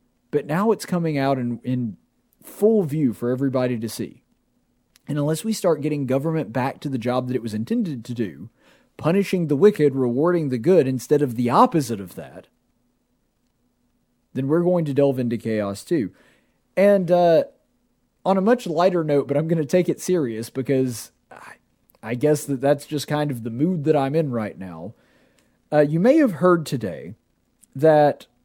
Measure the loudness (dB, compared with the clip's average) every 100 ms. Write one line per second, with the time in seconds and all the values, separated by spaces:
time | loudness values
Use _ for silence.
0 | _ _ _ -6 -2 -2 0 -2 -2 -2
1 | -2 0 0 0 -2 -6 -4 -4 -4 -8
2 | _ _ _ _ -20 0 2 2 0 0
3 | 0 0 -4 -2 -2 0 -2 -2 -6 -8
4 | -10 -12 _ _ _ _ _ _ _ _
5 | -8 -4 -2 -2 -4 -2 0 0 -2 -2
6 | -2 -2 0 -2 -4 -4 -4 -4 -6 -4
7 | -2 -2 -2 -4 -4 -6 -4 -2 -2 -6
8 | -8 -6 -6 -8 -18 _ _ _ _ -4
9 | 0 0 0 -2 0 4 4 4 2 2
10 | 0 0 0 0 -2 0 4 4 4 -2
11 | 0 2 2 0 2 4 4 4 -2 -6
12 | -8 -14 -18 -18 -20 _ _ _ _ _
13 | _ _ _ _ _ _ _ _ _ _
14 | _ _ _ -6 0 0 2 0 0 2
15 | 2 2 -2 -4 -2 -2 -4 -6 -4 -2
16 | -2 -8 _ _ _ _ _ 2 4 4
17 | 2 4 6 4 2 _ _ _ _ _
18 | _ _ -2 0 2 0 0 2 2 2
19 | 2 0 0 -2 0 0 2 2 2 -2
20 | -2 0 -2 -4 -8 -6 -2 0 0 -4
21 | -14 _ _ -20 -20 -20 _ _ _ _
22 | -8 0 2 2 -2 -2 0 0 -2 -8
23 | -4 -2 -2 -6 -8 -4 -2 0 0 0
24 | 0 -2 -2 -4 -6 -8 -14 -12 -14 -16
25 | _ _ _ _ _ _ _ 2 2 4
26 | 4 4 2 2 2 2 0 -6 -6 -8
27 | -14 -18 _ _ _ _ _ 0 4 6
28 | 4 2 -8 _